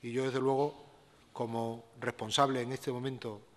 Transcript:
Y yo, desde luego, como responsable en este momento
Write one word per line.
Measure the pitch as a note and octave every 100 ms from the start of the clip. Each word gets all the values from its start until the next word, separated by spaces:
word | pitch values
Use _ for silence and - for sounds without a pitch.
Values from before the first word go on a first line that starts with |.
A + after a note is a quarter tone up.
Y | A#2+
yo, | A#2+
desde | C3 B2+
luego, | C3 C3+ D3 C#3+ - - - - -
como | - A#2+ A2+ A2+ A2+ - B2+
responsable | B2 - A2 A2 C3+ C3
en | A#2+
este | C3 -
momento | B2 C3 B2+ A#2 G#2 -